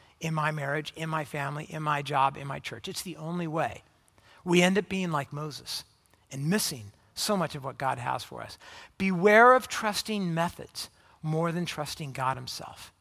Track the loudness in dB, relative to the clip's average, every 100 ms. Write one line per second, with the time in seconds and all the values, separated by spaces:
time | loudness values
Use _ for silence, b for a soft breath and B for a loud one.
0 | b -10 -4 -2 0 -2 -4 -4 -6 -8
1 | -6 -4 -4 -6 -6 -6 -8 -6 -2 -2
2 | 0 0 0 0 -8 -8 -10 -12 -10 -10
3 | -10 -8 -6 -4 -4 -2 -2 -4 -18 _
4 | _ b b b 4 6 6 4 0 -2
5 | 0 -2 -4 -6 -8 -8 -8 -10 -10 _
6 | _ _ _ -4 0 2 0 -6 -12 -20
7 | _ -6 -2 0 0 -4 -10 -4 -2 -2
8 | -2 -4 -6 -12 -12 -14 B B B -2
9 | 0 4 8 10 12 10 4 -4 -2 -2
10 | -2 -2 0 0 0 -4 -12 -12 -14 b
11 | b b -4 0 0 -2 -4 -6 -6 -8
12 | -8 -4 -2 -2 -6 -10 -12 -16 -20 -20